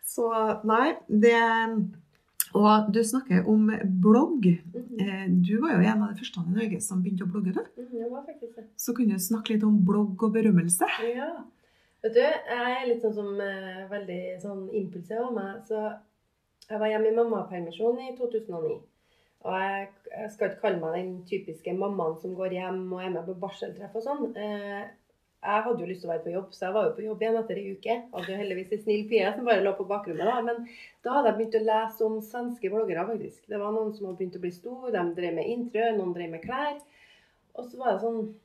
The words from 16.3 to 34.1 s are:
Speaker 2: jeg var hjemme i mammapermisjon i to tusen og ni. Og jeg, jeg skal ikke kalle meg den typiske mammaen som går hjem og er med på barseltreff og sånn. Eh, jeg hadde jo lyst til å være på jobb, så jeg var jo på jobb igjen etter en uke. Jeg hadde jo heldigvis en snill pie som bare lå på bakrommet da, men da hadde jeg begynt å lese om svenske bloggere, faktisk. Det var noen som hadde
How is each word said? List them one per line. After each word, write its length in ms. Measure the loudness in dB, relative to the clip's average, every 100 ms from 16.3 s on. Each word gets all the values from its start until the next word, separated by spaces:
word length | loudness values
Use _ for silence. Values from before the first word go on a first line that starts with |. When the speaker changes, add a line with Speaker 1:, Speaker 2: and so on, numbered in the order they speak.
| _ _ _ -10
Speaker 2:
jeg 80 | -2
var 80 | 0
hjemme 220 | 2 2
i 60 | 4
mammapermisjon 840 | 2 0 -4 -8 -8 0 0 0
i 160 | -6 -6
to 100 | -4
tusen 240 | -4 -6
og 100 | -6
ni. 140 | -4 -6 -10 _ _ _ _ _
Og 80 | -6
jeg, 340 | -2 -2 -4 -8 _ -14
jeg 200 | -12 -12
skal 160 | -4 -4
ikke 100 | 0
kalle 180 | -2 0
meg 140 | -2
den 160 | -4 -6 -10
typiske 500 | -6 -6 -6 -10 -6 -4
mammaen 400 | -2 -2 -2 -4
som 140 | -8
går 160 | -6 -4
hjem 400 | -4 -6 -6 -6
og 100 | -6
er 80 | -6
med 160 | -6 -6
på 80 | -8
barseltreff 560 | -10 -10 -12 -12 -10
og 80 | -8
sånn. 340 | -6 -4 -6 -6
Eh, 500 | -8 -6 -8 -10 -10 -16 _ _ _ _
jeg 200 | 0 0
hadde 160 | 2 -2
jo 60 | -4
lyst 140 | -8
til 80 | -6
å 20 |
være 120 | -6
på 80 | -4
jobb, 140 | -6 -8
så 120 | -8 -2
jeg 80 |
var 100 | 2 0
jo 80 | -2
på 80 |
jobb 160 | -8 -2
igjen 140 | 0 0
etter 200 | -2 -6
en 180 | -8 -8
uke. 80 |
Jeg 260 | -4 -4 -4
hadde 200 | -12 -8
jo 60 | -6
heldigvis 340 | -6 -6 -6
en 100 | -4
snill 220 | 0 -2 2
pie 200 | 2 2
som 100 | 0
bare 180 | 2 4
lå 100 | 4 -2
på 100 | -4
bakrommet 400 | -4 -4 -2 0
da, 140 | 0
men 240 | -2 -4 -8 -16 -20 _
da 60 | 0
hadde 140 | 2 2
jeg 60 | 2
begynt 200 | 0 0
å 60 | 2
lese 340 | 0 -2 -2
om 120 | -2 -2
svenske 500 | -8 -8 -8 -6 -4
bloggere, 360 | -2 -2 -2 -4
faktisk. 400 | -6 -8 -14 _
Det 100 | -6
var 140 | -4
noen 220 | -2 -4
som 120 | -6
hadde 120 | -10